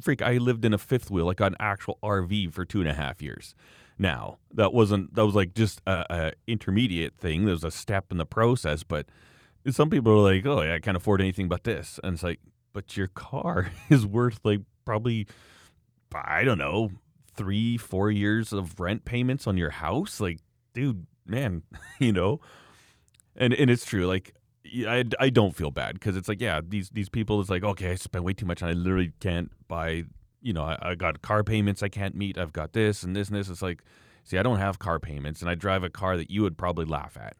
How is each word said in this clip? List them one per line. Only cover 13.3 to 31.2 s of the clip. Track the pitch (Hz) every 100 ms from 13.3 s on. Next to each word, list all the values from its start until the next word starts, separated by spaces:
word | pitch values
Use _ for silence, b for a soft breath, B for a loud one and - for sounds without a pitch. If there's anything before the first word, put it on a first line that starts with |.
| 139 175 117 87 -
<laughs> | -
is | 143 104
worth, | 107 120 107
like, | 107 104 - _ -
probably, | 110 120 113 101 B B B B B _ _ -
I | 76 65 80
don't | 127 92
know, | 71 95 113 92 _ _ _ -
three, | 98 101 113 120
four | - 92 104
years | 104 104 110 110
of | 101 87 -
rent | 90 110 -
payments | 120 123 135 117
on | 92
your | 80
house. | - 80 123 208 -
Like, | 95 82 _ _ _
dude, | 117 139 101 - _ -
man, | 117 131 85 - -
<laughs> | - -
you | 123
know? | 95 92 151 B B B B B B B B _ -
And, | 123
and | 120 135
it's | 120 -
true. | 101 90
Like, | 92 - - _ _ -
y-, | 120 107
I, | 120 120 120 135
I |
don't | 123 101 -
feel | 76
bad | 67 55 90
'cause | 107 95
it's | 90
like, | 104
yeah, | 117 80 85
these, | 104 92
these | 110 95
people, | 117 107 104
it's | 95
like, | 92
"Okay, | 104 95 92
I | 90
spend | - 92 90
way |
too | 98 90
much | 85
and | 85
I |
literally | 85 90 92 87 -
can't | 95 87 85 - -
buy, | 82 82 82 82 - - _
you | 127
know, | 85
I, | 76 80 87
I | 87
got | 82 76